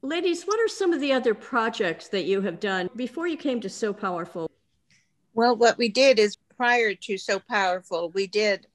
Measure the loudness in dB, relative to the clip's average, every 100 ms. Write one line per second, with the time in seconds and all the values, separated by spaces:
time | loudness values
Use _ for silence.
0 | -4 -2 -2 -2 -2 0 0 0 0 0
1 | 2 2 2 -2 -2 -2 -2 -2 -4 -4
2 | -6 -4 0 0 -2 -4 -4 -2 -4 -6
3 | -8 -6 -6 -4 -4 -4 -6 -6 -6 -4
4 | -6 -6 -8 -8 -10 _ _ _ _ _
5 | _ _ _ 2 2 6 4 4 0 4
6 | 6 6 4 0 _ _ 0 2 2 -2
7 | -6 -8 -2 -4 _ 0 0 -2 -4 -6
8 | -4 -2 -2 0 0 0 _